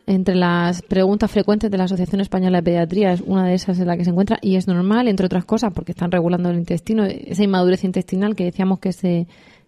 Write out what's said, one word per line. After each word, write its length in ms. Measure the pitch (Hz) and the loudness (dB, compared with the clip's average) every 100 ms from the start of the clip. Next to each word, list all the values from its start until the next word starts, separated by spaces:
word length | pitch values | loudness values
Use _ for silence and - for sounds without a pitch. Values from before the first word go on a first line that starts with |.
| - | -2
entre 300 | 190 190 180 | 0 2 2
las 460 | 180 175 175 180 | 2 2 0 -2
preguntas 500 | - 185 190 208 214 | -2 0 2 2 0
frecuentes 360 | 208 196 214 214 | 0 0 0 0
de 60 | 196 | -2
la 60 | |
Asociación 360 | 185 190 180 196 | -2 -2 -2 -2
Española 380 | 196 190 185 180 | -2 0 2 2
de 40 | |
Pediatría, 500 | 170 170 170 185 196 | 2 0 0 2 2
es 80 | 180 | 0
una 220 | - 190 185 | 0 0 2
de 60 | |
esas 260 | 185 - 180 | 0 0 -2
en 80 | 175 | 0
la 80 | 175 | 0
que 80 | |
se 60 | 175 | 0
encuentra, 280 | 175 202 226 | 0 0 0
y 140 | 196 | 0
es 140 | 190 185 | 0 2
normal, 400 | 175 185 226 247 | 0 2 2 2
entre 180 | 190 185 | 2 0
otras 180 | 185 | -2
cosas, 280 | - 214 226 | 0 0 0
porque 160 | 175 170 | -4 -8
están 220 | 170 175 | -6 -2
regulando 380 | 180 170 180 180 | 0 2 0 0
el 80 | 175 | -2
intestino, 460 | 170 170 - 220 | -2 -4 -2 0
esa 380 | 196 - - 175 | 0 -4 -6 0
inmadurez 400 | 208 185 180 185 | 2 2 2 2
intestinal 540 | 190 185 - 185 208 208 | 0 -4 -4 -2 -2 -2
que 80 | |
decíamos 340 | 175 - 190 190 | -4 -2 0 0
que 140 | 190 | -4
se 340 | - 180 170 170 - - - | -4 -2 -2 -4 -10 -20 -20